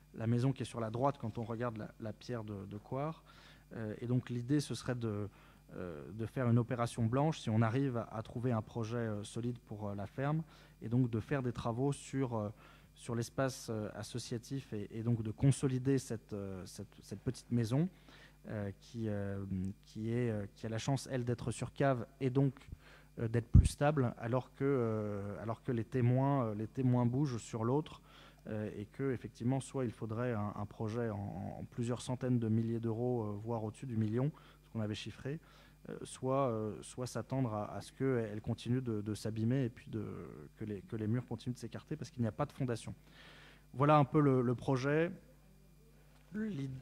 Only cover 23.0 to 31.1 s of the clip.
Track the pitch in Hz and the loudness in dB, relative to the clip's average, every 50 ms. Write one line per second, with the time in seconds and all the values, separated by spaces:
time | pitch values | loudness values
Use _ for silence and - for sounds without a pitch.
23 | - - - - 117 113 113 120 113 - - - - - - - 143 147 156 143 | -20 -14 -6 -4 -2 0 0 0 4 12 12 12 12 12 6 4 4 4 6 4
24 | 123 117 - - 117 113 123 127 - - - - 139 139 143 127 117 113 110 110 | 2 2 0 -2 -2 0 0 0 0 -2 -4 -2 2 2 4 4 4 2 2 0
25 | 107 104 104 101 101 101 101 73 98 110 110 - - - 123 113 110 - - 131 | 0 -2 -2 -4 -4 -6 -6 -6 -4 -6 -6 -4 -2 -2 0 0 -2 0 2 4
26 | 117 123 123 127 135 139 143 135 120 110 104 104 110 - - 135 131 127 123 123 | 4 4 4 4 4 4 4 2 2 0 0 -2 -4 -4 -2 2 4 4 6 6
27 | 120 120 123 135 151 135 123 110 - - - 110 113 117 131 151 160 - - - | 4 4 4 2 2 0 0 -4 -6 -6 -4 0 2 2 2 2 0 -2 -10 -16
28 | - - - - - - - - - - 110 107 107 104 - 98 104 - - - | -18 -20 -20 -20 -20 -20 -20 -16 -10 -6 -4 -4 -4 -4 -6 -8 -10 -10 -6 -4
29 | 139 139 123 107 - 110 - - 113 123 135 135 - - - 135 127 113 - - | -2 -2 -2 -2 -6 -10 -10 -2 0 0 0 0 -2 -4 -4 -4 -4 -4 -4 -6
30 | 117 110 110 117 123 127 117 104 104 104 - 104 104 - - - 113 107 110 120 | -6 -6 -4 -2 -2 -2 -2 -2 -2 -4 -4 -6 -8 -10 -6 -6 -4 -4 -2 -2
31 | 117 110 | -2 -2